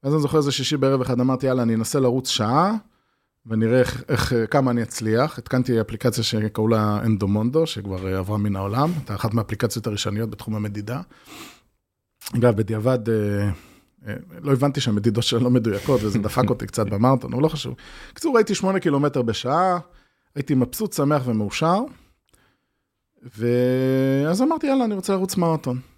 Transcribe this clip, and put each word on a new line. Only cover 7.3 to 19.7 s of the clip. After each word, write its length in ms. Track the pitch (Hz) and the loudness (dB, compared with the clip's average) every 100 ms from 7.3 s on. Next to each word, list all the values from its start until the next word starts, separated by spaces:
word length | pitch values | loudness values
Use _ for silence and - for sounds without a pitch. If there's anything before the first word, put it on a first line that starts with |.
| 104 113 147 160 | 2 2 0 0
שכבר, 420 | - 98 95 95 | -4 -6 -6 -2
אה, 100 | 95 | -2
עברה 200 | 90 107 | -2 0
מן 180 | 104 98 | 0 -2
העולם. 360 | 98 113 151 170 | -2 0 0 0
הייתה 180 | 135 | -6
אחת 200 | 101 110 | -4 -2
מהאפליקציות 520 | 113 107 107 117 - 113 | -2 -2 -2 -2 -2 -6
הראשוניות 440 | 104 - 101 113 | -4 -4 -4 -6
בתחום 240 | 107 - | -8 -8
המדידה. 460 | 110 104 104 104 131 185 - - - - - _ _ _ _ _ _ - 120 | -6 -4 -6 -8 -10 -10 -20 -20 -20 -20 -20 _ _ _ _ _ _ -6 2
אגב, 200 | 120 107 | 2 2
בדיעבד, 520 | 107 107 113 127 110 | 0 0 0 0 0
אה, 60 | 110 104 101 101 95 - - _ _ - | 0 0 0 -2 -4 -10 -20 _ _ -14
אה, 60 | - - - | -14 -14 -10
לא 100 | 139 | -2
הבנתי 280 | 135 143 139 | 2 2 0
שהמדידות 440 | 120 104 113 107 | 0 2 2 0
שלו 160 | 120 117 | 0 0
לא 100 | 123 | 4
מדויקות, 500 | 123 113 101 - 127 | 4 2 -2 0 0
וזה 160 | 107 104 | 2 -2
דפק 320 | 101 - 127 | -2 0 0
אותי 160 | 120 101 | 0 -4
קצת 200 | 123 101 | -2 -2
במרתון, 460 | 101 120 131 127 | 2 2 2 0
אבל 100 | 123 | -2
לא 60 | 156 | 0
חשוב. 260 | 156 127 127 - - - | -2 -8 -12 -16 -20 -20
בקיצור, 260 | - 330 240 | -6 2 4
ראיתי 180 | 214 | 4
שמונה 260 | 196 190 190 | 2 0 0
קילומטר 420 | 175 139 143 139 | 2 2 2 0
בשעה, 560 | 117 107 120 151 185 | -2 -2 -2 2 2